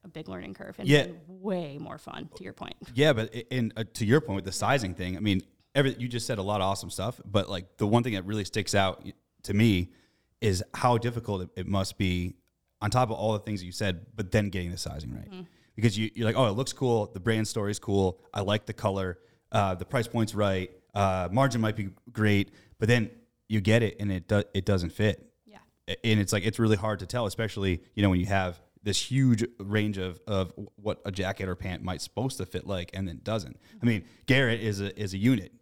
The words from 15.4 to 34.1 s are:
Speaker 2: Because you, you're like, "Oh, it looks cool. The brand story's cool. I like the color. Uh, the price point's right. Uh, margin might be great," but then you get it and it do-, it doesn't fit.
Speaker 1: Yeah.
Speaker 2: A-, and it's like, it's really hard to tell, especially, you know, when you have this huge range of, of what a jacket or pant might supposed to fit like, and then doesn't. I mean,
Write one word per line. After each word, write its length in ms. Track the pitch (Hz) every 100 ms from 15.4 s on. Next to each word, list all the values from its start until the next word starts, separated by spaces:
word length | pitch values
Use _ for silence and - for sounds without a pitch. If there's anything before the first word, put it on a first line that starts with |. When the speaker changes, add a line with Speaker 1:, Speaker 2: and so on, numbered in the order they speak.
| 175 _ _ -
Speaker 2:
Because 220 | 110 101
you, 120 | 110 -
you're 100 | 110
like, 120 | 120
"Oh, 80 | 120
it 40 |
looks 180 | 101 135
cool. 360 | - 127 113 104
The 120 | 95
brand 260 | 90 110 104
story's 320 | 113 101 104
cool. 440 | - 98 95 - _
I 60 | 101
like 260 | 101 107 -
the 60 |
color. 460 | - 107 98 92 90 _ _ _
Uh, 240 | 110 98 90
the 80 |
price 240 | - 127 110
point's 260 | 117 110
right. 380 | 101 104 95 92 - _ 104
Uh, 320 | 98 92 87
margin 300 | 110 135 117
might 160 | 107 107
be 140 | 95 - -
great," 380 | 113 107 101 101 - _ _
but 100 | 110
then 240 | 120 107 - _ _ _
you 100 | 107
get 240 | 95 113
it 140 | 110 -
and 100 | 101
it 160 | 92 -
do-, 160 | 104 -
it 100 | 98 92
doesn't 260 | 95 87
fit. 380 | - 107 - - _ _
Speaker 1:
Yeah. 120 | - _ _ -
Speaker 2:
A-, 160 | 95 -
and 160 | 107
it's 100 | 98
like, 140 | 104 98
it's 120 | 107
really 200 | 113 104
hard 220 | 107 101
to 60 | 95
tell, 200 | 123 107
especially, 560 | - 110 - 98 85 - -
you 60 |
know, 80 | 101
when 120 | 90
you 60 | 90
have 340 | 98 92 85 _ _
this 160 | 104 98
huge 460 | - 131 131 113 117 -
range 380 | 101 107 104 98
of, 240 | 92 82 -
of 280 | 98 92 - 101 -
what 240 | 104 -
a 80 | -
jacket 380 | 95 92 95 95
or 60 | 87
pant 280 | 95 90
might 180 | 92 82
supposed 360 | - - 131 -
to 80 | 92
fit 200 | 92 -
like, 260 | 95 87
and 120 | 95 95
then 140 | 71
doesn't. 340 | - 110 73 - _ -
I 40 | 120
mean, 200 | 107 -